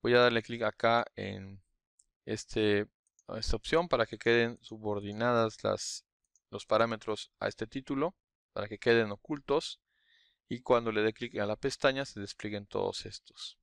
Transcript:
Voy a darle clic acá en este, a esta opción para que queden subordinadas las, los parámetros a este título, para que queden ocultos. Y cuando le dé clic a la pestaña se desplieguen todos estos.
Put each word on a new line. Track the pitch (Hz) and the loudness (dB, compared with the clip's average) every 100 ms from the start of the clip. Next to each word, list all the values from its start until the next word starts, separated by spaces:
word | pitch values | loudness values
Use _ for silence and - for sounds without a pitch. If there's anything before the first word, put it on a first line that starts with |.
Voy | 120 | 6
a | 123 | 6
darle | 123 117 | 6 4
clic | - 117 | -2 -4
acá | 110 - 117 117 - - | -4 2 4 4 0 -6
en | 98 98 95 98 _ _ _ _ _ _ - | -8 -8 -12 -16 _ _ _ _ _ _ -8
este, | 107 - - 107 104 104 _ _ _ - | -8 -4 0 4 2 0 _ _ _ -12
a | 110 | -8
esta | 113 110 | -2 -2
opción | - 156 175 | 0 0 2
para | 127 | 0
que | 113 110 | 0 0
queden | - 117 117 117 | 4 4 4 -2
subordinadas | - 113 107 101 101 104 120 120 113 - | -14 -8 -4 -4 -4 -2 2 2 2 0
las, | 104 98 - - _ _ _ _ _ | -2 -2 -4 -10 _ _ _ _ _
los | 101 - | -14 0
parámetros | 110 117 110 - 107 - _ | 2 2 0 -6 -6 -8 _
a | 104 | -6
este | - 110 | -4 -8
título, | 135 131 139 160 - _ _ _ | -8 -6 -4 -4 -6 _ _ _
para | - 101 | -12 -10
que | 107 | -4
queden | 117 117 107 | 2 4 2
ocultos. | 101 - 147 - 143 - - _ _ _ _ _ _ _ | -6 -8 -10 -2 -2 -2 -14 _ _ _ _ _ _ _
Y | 120 | -12
cuando | - 123 117 | 2 2 4
le | 110 | 0
dé | 107 | 0
clic | 107 120 - | -2 -8 -4
a | 104 | -4
la | 107 | -2
pestaña | 139 - 139 135 | -4 0 0 0
se | 139 - | -6 -8
desplieguen | 101 - 107 104 101 | -12 -10 -8 -8 -8
todos | 101 95 - 98 | -4 -4 -4 -12
estos. | 98 - - - - | -16 -20 -16 -16 -16